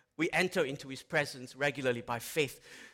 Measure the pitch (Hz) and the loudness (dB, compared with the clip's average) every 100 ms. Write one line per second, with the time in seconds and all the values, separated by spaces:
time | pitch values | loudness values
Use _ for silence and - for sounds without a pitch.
0 | _ - 170 160 180 190 139 143 135 131 | _ -2 2 4 2 2 0 -2 -8 -12
1 | - 160 139 131 127 131 147 139 131 120 | -2 0 0 -4 -12 0 0 2 2 0
2 | 117 117 - 160 135 - - - - | -2 -4 -2 0 0 -2 -18 -18 -20